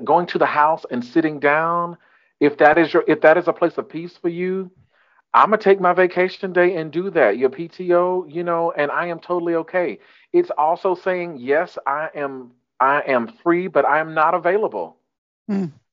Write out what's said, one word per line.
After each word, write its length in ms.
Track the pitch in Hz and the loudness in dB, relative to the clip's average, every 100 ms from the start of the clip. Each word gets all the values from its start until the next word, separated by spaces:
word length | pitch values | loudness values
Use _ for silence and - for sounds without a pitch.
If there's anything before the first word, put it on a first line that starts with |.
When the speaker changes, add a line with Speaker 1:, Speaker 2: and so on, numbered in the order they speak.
Speaker 1:
going 220 | 123 160 175 | 2 0 0
to 100 | 175 | -2
the 80 | 143 | 0
house 400 | 135 151 160 - | 2 2 0 -6
and 160 | 123 | -8
sitting 360 | 120 165 156 151 | -4 0 0 0
down, 560 | 143 151 165 170 175 170 _ _ _ - | 0 2 0 -2 -4 -10 _ _ _ 0
if 200 | 143 147 | 0 4
that 200 | 147 156 | 4 4
is 140 | 156 | 2
your, 80 | 170 151 | 2 2
if 140 | 151 | 4
that 140 | 156 160 | 4 4
is 120 | 165 | 2
a 40 | |
place 240 | 160 170 - | 0 -2 -2
of 120 | 117 | -10
peace 280 | 156 170 - | -10 -14 -8
for 120 | 175 | -6
you, 420 | 170 185 190 185 _ _ _ _ _ _ | -4 -4 -6 -8 _ _ _ _ _ _
I'ma 240 | 120 147 214 | 2 4 4
take 240 | 196 196 | 4 4
my 120 | 180 | 4
vacation 580 | 180 180 180 185 - 196 | 2 2 2 -2 -4 -4
day 240 | 175 175 175 | 0 2 0
and 160 | 160 | -6
do 180 | 151 190 | -6 -4
that, 280 | 170 117 107 | 2 2 2
your 120 | 135 | -2
P 160 | - 170 | -2 -12
T 260 | - 180 | -8 0
O, 320 | 175 180 185 165 | 2 2 -2 -6
you 160 | 156 | -8
know, 260 | 175 170 170 | -4 -2 -2
and 200 | - 147 | -2 -2
I 140 | 135 170 | -2 -6
am 120 | 165 | -8
totally 380 | - 180 170 165 | -6 -4 -2 -4
okay. 420 | 160 185 170 98 _ _ _ | -2 -4 -4 -6 _ _ _
It's 180 | 175 175 | 0 0
also 440 | - 151 175 196 | 0 0 0 -2
saying, 440 | 180 196 180 175 147 | -2 -4 -4 -6 -6
"Yes, 380 | 123 147 175 - - | 0 0 0 -6 -4
I 240 | 143 156 | -4 -6
am, 380 | 160 139 135 120 _ _ - | -8 -8 -8 -16 _ _ 0
I 220 | 131 143 | 2 2
am 260 | 143 127 113 - | 0 -2 -2 -4
free, 240 | 175 175 185 | 0 0 0
but 180 | 156 | 0
I'm 300 | 143 147 160 | 2 0 -2
not 200 | 156 156 | 0 0
available." 640 | 175 170 202 202 107 82 - _ _ _ _ - | 0 0 0 -2 -6 -10 -14 _ _ _ _ -8
Speaker 2:
Hmm. 180 | 196 175 - _ | -6 -6 -10 _